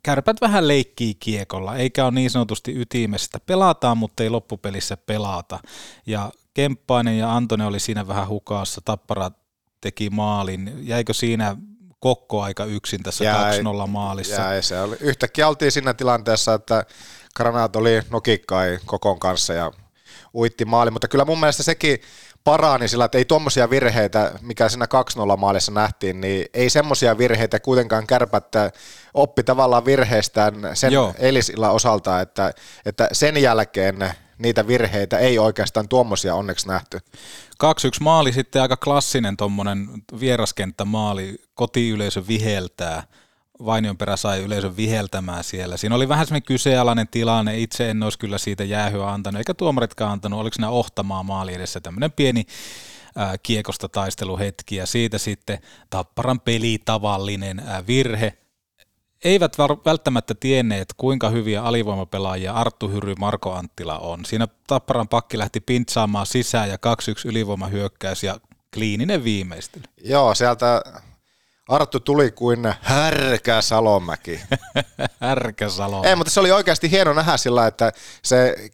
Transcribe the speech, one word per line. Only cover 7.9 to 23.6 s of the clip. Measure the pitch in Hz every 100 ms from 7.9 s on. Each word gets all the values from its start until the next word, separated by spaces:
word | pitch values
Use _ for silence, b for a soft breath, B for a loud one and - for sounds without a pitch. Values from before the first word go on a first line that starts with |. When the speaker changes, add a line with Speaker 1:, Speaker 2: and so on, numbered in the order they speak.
| 107 95
Speaker 1:
vähän | 98 95
hukassa, | 104 - 104 95 - -
Tappara | 104 - 101 92 - _ _ _ _
teki | 101 - 104
maalin. | 104 107 101 95 95 98 123
Jäikö | 113 120 113
siinä | - 120 113 107 101 - - - _
Kokko | 131 123 - 104
aika | 101 98 107
yksin | 101 - 95
tässä | 92 -
Speaker 2:
Jäi, | 107 104
Speaker 1:
kaksi | 104 104
nolla | 107 101 98
maalissa? | 101 101 98 95 101
Speaker 2:
jäi, | 95 95
se | - 92
oli. | 101 117
Yhtäkkiä | 147 - 120 - 151
oltiin | 143 143
siinä | 139 131
tilanteessa, | 117 127 117 110 110 113
että | 110 - 110 - B B B B -
Granat | 117 117 113 107
oli | 113 110 107
nokikkai | 117 120 104 - 92 92 87 -
Kokon | 101 104 87
kanssa | 92 90 -
ja | 85 82 - _ b b b b 117
uitti | 117 - 110
maali, | 117 117
mutta | 110 -
kyllä | 135 143
mun | 160
mielestä | 151 -
sekin | 165 156 156 135 B B B B
parani | 147 156 156 131 117
sillä, | 120 120
että | 127
ei | 127
tuommoisia | 156 147 131